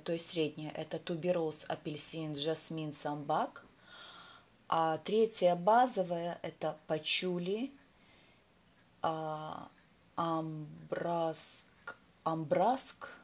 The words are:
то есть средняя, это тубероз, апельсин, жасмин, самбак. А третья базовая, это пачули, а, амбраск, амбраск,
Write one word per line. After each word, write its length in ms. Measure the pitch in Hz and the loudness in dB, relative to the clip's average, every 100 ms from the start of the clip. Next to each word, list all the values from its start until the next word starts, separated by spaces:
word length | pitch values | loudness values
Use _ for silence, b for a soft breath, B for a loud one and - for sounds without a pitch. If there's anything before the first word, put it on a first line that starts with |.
то 80 | 165 | -4
есть 180 | 170 - | 0 0
средняя, 400 | 170 151 151 151 | 2 0 -2 -10
это 260 | - 156 165 | -8 -8 -8
тубероз, 640 | - 170 175 175 160 - - | -6 -4 0 0 0 0 0
апельсин, 680 | 165 170 147 - 165 156 147 | -2 -4 -2 0 0 -4 -2
жасмин, 560 | 151 160 - 160 156 | 0 0 0 -2 -4
самбак. 720 | 143 151 147 147 160 269 - - - B B B B B B B - - | -2 -2 -4 0 0 0 -6 -20 -20 B B B B B B B -18 -2
А 300 | 165 160 156 | 2 2 0
третья 560 | - 214 220 - 180 175 | 0 4 4 6 4 4
базовая, 800 | 175 226 254 208 175 170 170 - | 6 6 6 2 0 -2 -4 -6
это 340 | 165 160 156 151 - | -8 -4 -4 -4 -4
пачули, 840 | 156 156 - 185 175 175 214 277 - - - b b b b _ _ _ _ _ - | -4 2 2 2 -2 -2 -4 -4 -10 -20 -20 b b b b _ _ _ _ _ -6
а, 680 | 165 160 156 156 156 - - - - _ _ - | -4 -2 -4 -6 -8 -10 -14 -20 -20 _ _ -4
амбраск, 1800 | 165 160 160 156 151 165 160 170 170 170 165 160 - - - - - - - _ | -2 0 -2 -6 -10 -14 -8 -4 -2 0 0 -2 -2 -2 -4 -14 -16 -16 -20 _
амбраск, 880 | 165 160 151 175 202 262 - - - - | -4 -2 2 4 4 4 2 0 -10 -16